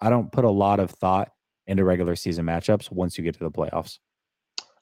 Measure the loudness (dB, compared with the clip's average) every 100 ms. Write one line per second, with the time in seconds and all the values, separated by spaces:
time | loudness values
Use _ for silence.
0 | 0 0 0 2 2 4 4 2 0 -2
1 | 0 0 -2 _ _ _ -4 2 2 2
2 | 0 -2 -4 -4 -2 -2 0 0 -2 -4
3 | -4 -4 -6 -6 -6 -4 -4 -6 -8 -14
4 | _ _ _ _ _ -18 -18 _